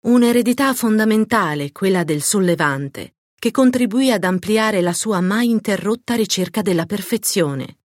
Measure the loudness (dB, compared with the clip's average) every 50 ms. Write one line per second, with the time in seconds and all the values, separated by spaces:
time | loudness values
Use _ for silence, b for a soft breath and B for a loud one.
0 | _ 4 4 4 4 4 4 2 2 2 0 2 0 0 0 0 0 0 2 2
1 | 2 2 2 2 2 2 2 0 2 0 -2 -4 -6 -8 _ -4 0 0 2 0
2 | 0 0 -2 -2 -2 -2 0 0 2 2 2 2 2 0 0 -2 -6 -8 _ -12
3 | -16 -16 _ _ _ _ _ _ -6 -4 0 2 2 2 2 2 -2 0 0 0
4 | 2 2 0 0 0 0 -2 -2 -2 0 0 2 2 2 0 0 0 0 -2 -2
5 | -4 -2 -2 0 0 0 0 0 0 0 0 0 0 -2 -4 -2 -2 -4 -4 -4
6 | _ -4 -2 -2 0 -2 0 -4 -4 -4 -2 -4 -2 0 0 0 0 -2 -4 -8
7 | -4 -4 -4 -4 -4 -2 0 0 0 0 -2 -6 -8 -10 -14 _ _